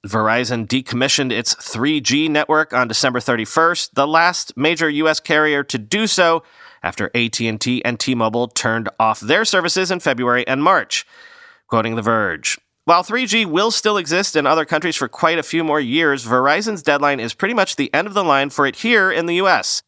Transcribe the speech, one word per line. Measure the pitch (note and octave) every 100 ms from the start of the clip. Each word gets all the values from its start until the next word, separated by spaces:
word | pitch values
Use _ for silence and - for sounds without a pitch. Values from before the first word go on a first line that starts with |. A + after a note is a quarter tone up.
| G#2
Verizon | G#2+ G#2+ A#2 B2 A#2+ G#2
decommissioned | C3+ B2+ B2 C3+ C#3+ C3
its | A2+ A#2+
three | - - A2+ C3+ D#3
G | A2 C#3 D#3
network | D3+ - D#3 D#3
on | B2 B2
December | A2 C3+ B2
thirty-first, | A#2 A#2+ A2 - E3 F3 -
the | - C#3+
last | D#3+ E3+ F3 -
major | - D3 E3 D#3+
U | D3 D#3
S | D3+
carrier | - D3+ D3+ C#3+
to | C#3 B2
do | G#2+ G#3 A3
so | - F3 E3 _ _ - -
after | F2 - G2+
A | A#2+ A#2
T | - A#2
and | G#2+
T | - B2 -
and | A#2+
T-Mobile | - B2 A2+ A#2 A#2+
turned | - A#2+ A2+ A2 -
off | A2+ A2
their | G#2 E3+ A3
services | F#3+ F3 F#3+ F#3
in | F#3
February | D#3+ B2 B2 B2 A#2+
and | C3
March. | D#3 F#3 G#2 - - - - - - _ _
Quoting | A#2 A2+ A2+
The |
Verge, | G#2+ A2+ G2+ D#2 - - _ _
"While | - E3+
three | F3+ A#3
G | B3 A3 G3+
will | D#3+ A3
still | A3 G#3+ G#3
exist | D#3 E3+ G3+ D#3
in | C#3+
other | D#3+ D3+
countries | D#3 E3 D#3
for | B2+
quite | - E3 E3
a |
few | D3 E3
more | D#3+ D3+
years, | B2+ C#3+ D#3+ C#3 A#2
Verizon's | B2+ C3 D#3+ G#3+ G3+
deadline | D3 C#3+ C#3+ C3+
is | A2+
pretty | - -
much | A#3+ F#3+ -
the | C#3+
end | C#3+ G3+
of |
the | G3
line | F3+ C#3 C#3
for | - C#3
it | B2
here | A3+ A3+ F#3
in | E3
the | E3+ E3+
U | F#3+
S. | D3+ F#2 -